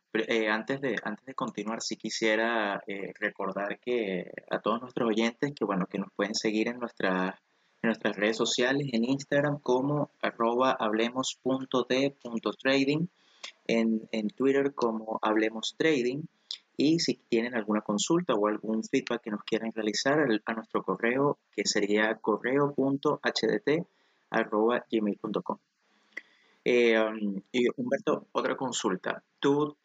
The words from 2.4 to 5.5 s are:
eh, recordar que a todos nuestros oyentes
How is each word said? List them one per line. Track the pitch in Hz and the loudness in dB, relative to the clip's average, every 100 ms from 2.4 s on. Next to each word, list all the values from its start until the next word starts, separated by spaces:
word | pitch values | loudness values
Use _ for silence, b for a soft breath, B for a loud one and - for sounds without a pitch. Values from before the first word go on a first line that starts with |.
| 113 117 104 98 - | 2 0 -2 -4 -8
eh, | 98 95 - | -10 -10 -6
recordar | 104 - 95 95 101 107 | -6 -4 -6 -4 -6 -6
que | - 120 101 92 - - - | -4 -2 -2 -4 -6 -12 -6
a | 104 | -4
todos | 104 117 | -2 -2
nuestros | 127 - 117 | -4 -4 0
oyentes | 107 113 - 143 | 2 0 0 -6